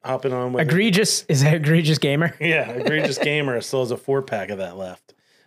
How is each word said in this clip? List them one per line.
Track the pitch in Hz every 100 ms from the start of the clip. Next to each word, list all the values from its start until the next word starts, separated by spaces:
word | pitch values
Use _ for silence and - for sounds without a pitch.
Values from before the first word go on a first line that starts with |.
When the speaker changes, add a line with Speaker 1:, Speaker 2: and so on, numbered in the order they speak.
Speaker 1:
hopping | 127 131 139
on | 127 123
with | 127 156
Speaker 2:
Egregious. | 170 226 185 214 - -
Is | 147
that | 143
Egregious | 165 147 165 156 156
Gamer? | 147 143 165 -
<laughs> |
Speaker 1:
Yeah, | 165 160 113
Egregious | 120 - 151 151 131
Gamer | 147 147 139 120
still | - 135
has | 123
a | 117
four | - 139
pack | 131 107 95
of | 98
that | 92 92
left. | 92 90 _ _ _ _